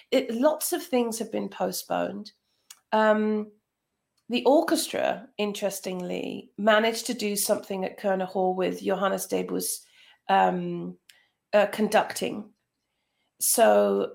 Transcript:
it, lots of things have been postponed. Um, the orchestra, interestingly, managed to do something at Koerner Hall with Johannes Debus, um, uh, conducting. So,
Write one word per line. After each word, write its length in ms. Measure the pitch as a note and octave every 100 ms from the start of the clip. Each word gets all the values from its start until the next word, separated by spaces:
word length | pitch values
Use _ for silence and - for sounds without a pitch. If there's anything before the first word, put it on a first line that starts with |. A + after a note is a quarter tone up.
| -
it, 200 | C4 C4
lots 400 | A3+ C#4+ D4+ -
of 80 | F4
things 380 | - B3+ A#3 A3
have 120 | G#3+
been 180 | G#3 G3+
postponed. 840 | - F#3 F3+ - F2 F2 G2 G#2+ - _ _ _ - _
Um, 580 | A3 A3 G#3+ G#3+ G#3+ G#3+ - _ _ _ _ _ _ -
the 140 | A#3+ B3
orchestra, 840 | D4 E4 E4 - - C2+ - - -
interestingly, 1120 | G#3 G3+ G3+ F#3+ G3 F#3 F3+ F#3 - - - -
managed 480 | G#3 G#3+ A3+ A3+ -
to 60 |
do 220 | A#3+ G#3 G3+
something 480 | - G3+ - F#3+ F#3
at 120 | -
Koerner 260 | G#3 F#3+ F#3
Hall 280 | G3 F#3 F#3
with 260 | F3+ F3+
Johannes 440 | G3 F#3 F#3+ F#3+ -
Debus, 580 | G3 F3+ F3+ F3+ - - _ - _ -
um, 680 | F#3+ F#3 F#3 F3 F3 F3 F3+ _ _ _ _ _
uh, 120 | G#3 G3+
conducting. 800 | - G#3+ G#3+ - - F#3+ - - _ _ _ _ _ _ _ _ _
So, 720 | - - A3 G#3 G3+ G3 -